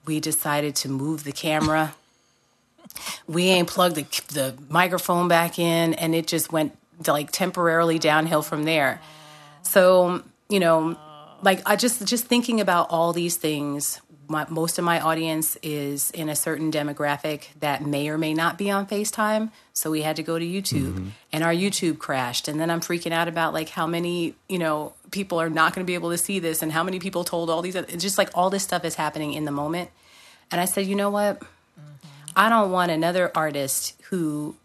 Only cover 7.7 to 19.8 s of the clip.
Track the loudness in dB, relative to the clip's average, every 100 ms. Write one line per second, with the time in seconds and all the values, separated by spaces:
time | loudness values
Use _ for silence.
7.7 | 4 4 4 6 4 4 0 0 -2 0
8.7 | 2 2 0 -12 -20 -20 -20 -20 -10 2
9.7 | 6 8 8 6 0 -6 _ _ 2 4
10.7 | 4 2 -4 -12 -20 -20 0 2 2 2
11.7 | 2 2 0 -2 -4 2 0 2 0 2
12.7 | 2 2 2 2 2 -2 -2 -2 -2 -4
13.7 | -4 -6 -8 _ -20 -6 -4 -4 -2 -2
14.7 | 0 0 2 0 0 -2 -2 -2 -4 -6
15.7 | -4 -4 -4 -4 -4 -6 -4 -4 -2 -2
16.7 | -2 -4 -2 -2 -2 -4 -6 -10 -6 -4
17.7 | -2 -2 -2 -2 -2 -2 0 0 0 -2
18.7 | -2 -2 -4 -4 -2 0 0 -2 -8 _
19.7 | -6